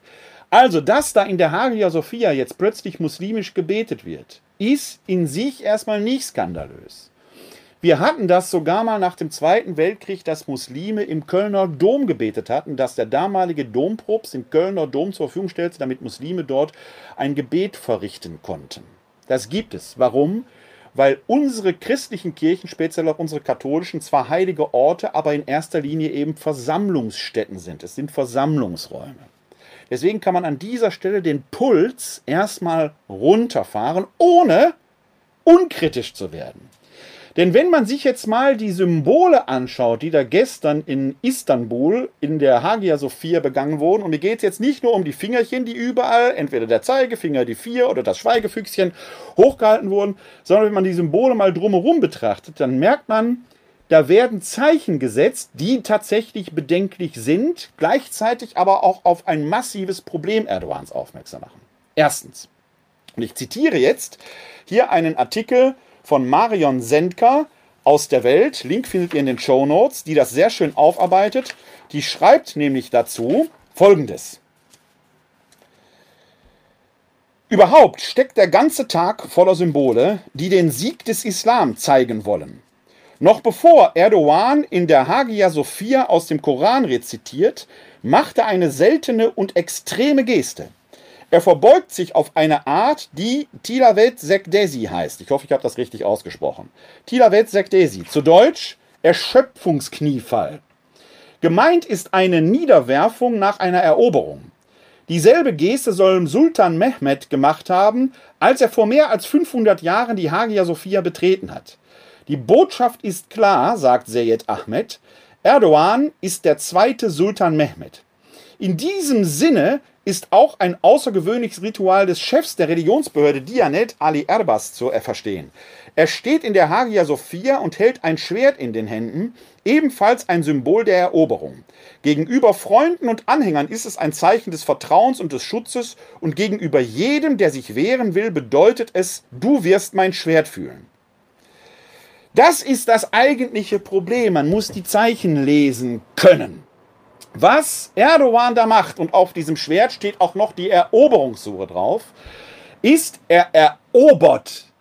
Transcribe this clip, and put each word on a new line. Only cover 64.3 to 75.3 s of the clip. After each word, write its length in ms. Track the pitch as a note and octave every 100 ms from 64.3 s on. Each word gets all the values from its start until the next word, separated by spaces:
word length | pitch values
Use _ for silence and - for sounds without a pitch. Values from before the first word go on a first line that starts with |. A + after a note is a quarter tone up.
| - - - -
hier 260 | G#3 -
einen 260 | E3+ E3 D#3+
Artikel 580 | B2 A3 A3+ B3 C4 C4 _ _
von 240 | - C#3+ B2+
Marion 540 | D3 A3+ G#3 D3 C3
Sendka 640 | A2+ D3 F3+ - A#3 C#4 D4+ _ _ _
aus 240 | - D3 -
der 160 | C3
Welt, 400 | A#2 D3+ C#4 -
Link 240 | B2+ G3+ B3+
findet 260 | F#3 F3
ihr 60 | D3+
in 60 | C3+
den 140 | B2
Shownotes, 640 | - C3 C#3 D#3+ C4+ -
die 100 | -
das 180 | D3 B2+
sehr 180 | B2 G#3
schön 260 | - D#3+ -
aufarbeitet. 800 | D3+ F3+ F3+ F#3 G#3 C4 B3+ - - - _
Die 100 | D3
schreibt 540 | - - F3+ C#4 - D#3
nämlich 340 | C#3+ C3 -
dazu 600 | A#2+ A2+ - A#2 G#3+ E4 - _
Folgendes. 640 | - G3 F#3 C3+ - - - _ _ _ _ _ _ _ _ _